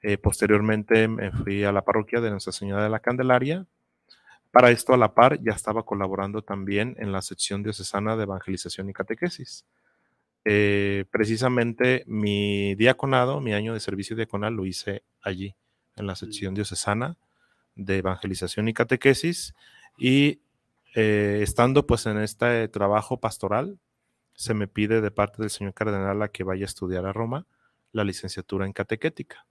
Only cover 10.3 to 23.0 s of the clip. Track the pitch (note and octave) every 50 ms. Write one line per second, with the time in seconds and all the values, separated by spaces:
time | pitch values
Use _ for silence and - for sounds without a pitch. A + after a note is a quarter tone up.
10.3 | _ _ _ G#2+ G#2 G#2 G#2 G2+ G2+ G2+ G2+ G2+ G2+ G2 F#2+ _ - G#2+ G#2+ G#2
11.3 | A2+ A2 C3 B2+ B2+ A#2+ A#2 A#2+ A2+ - B2 B2+ C3 B2 - - A2 G#2+ G#2+ G#2
12.3 | G2+ G2+ G2+ G2+ G2+ G2+ G2+ G2+ G2 F#2+ A2 B2 B2+ - - C3+ C3 B2+ B2 B2+
13.3 | C#3 C#3+ C#3 A#2 G#2 G#2 G#2+ A2+ A2+ G#2+ - - G2+ F#2+ G2 - A2+ A2+ A2+ -
14.3 | - G2+ G#2 G#2+ A#2 G#2+ F#2+ F#2+ F2+ - - G#2 G2 - _ _ _ _ - G2+
15.3 | F#2+ F2+ G2 G2+ - _ _ _ _ _ _ _ _ - G#2+ G2 F#2 - - -
16.3 | - - G2+ F#2+ F#2+ G#2 G#2 - F#2 - - G#2 G#2 A2 B2 D#3 F3 _ _ _
17.3 | _ _ _ _ _ _ _ _ _ - G2 F#2+ G2 G2 F#2 F#2+ F#2 F#2 - G2
18.3 | F#2+ - F#2 F2 - - G#2+ A2+ A2 - A#2+ - C3+ A#2+ - C3+ C3+ - - E3
19.3 | F3 - - - - _ _ _ _ - - - _ _ - B2+ C3 C#3 C#3+ D3
20.3 | - _ _ _ _ _ _ _ _ _ _ _ - A#2 A2 G#2+ G#2+ G#2 G#2 G2+
21.3 | G#2 G#2 G#2 G2 - - A#2+ B2+ C3+ D3 C#3+ - B2 A#2 - A2+ G#2 G#2+ G#2+ G#2
22.3 | - _ A#2+ A#2+ A#2+ A#2 A2+ G#2 - G#2 G2+ G2 G#2 G#2+